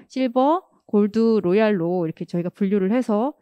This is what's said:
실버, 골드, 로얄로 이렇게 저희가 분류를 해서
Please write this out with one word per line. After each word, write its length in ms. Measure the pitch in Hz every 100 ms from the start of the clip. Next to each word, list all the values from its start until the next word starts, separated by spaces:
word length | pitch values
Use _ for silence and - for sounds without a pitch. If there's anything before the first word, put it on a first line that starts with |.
| -
실버, 540 | 254 262 254 269 349 - _ -
골드, 540 | 208 208 220 226 220
로얄로 640 | 180 196 214 202 165 180 165
이렇게 180 | -
저희가 240 | 175 175 175
분류를 420 | - 196 202 185
해서 440 | 247 240 208 262 -